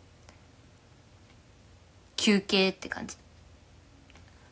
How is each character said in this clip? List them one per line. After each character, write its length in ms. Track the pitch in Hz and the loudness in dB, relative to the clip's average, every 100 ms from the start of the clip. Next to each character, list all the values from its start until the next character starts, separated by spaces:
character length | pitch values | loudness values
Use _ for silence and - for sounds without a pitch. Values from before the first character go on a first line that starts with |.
| - - - - - - - - - - - - - - - - - - - - - - | -20 -20 -20 -20 -20 -20 -20 -20 -20 -20 -20 -20 -20 -20 -20 -20 -20 -20 -20 -20 -14 -2
休 240 | 214 202 | 2 2
憩 280 | - 196 190 | 2 2 2
っ 40 | - | 0
て 140 | - | -12
感 180 | - - | -10 -10
じ。 100 | - - - - - - - - - - - - - - | -14 -20 -20 -20 -20 -20 -20 -20 -20 -20 -20 -20 -20 -20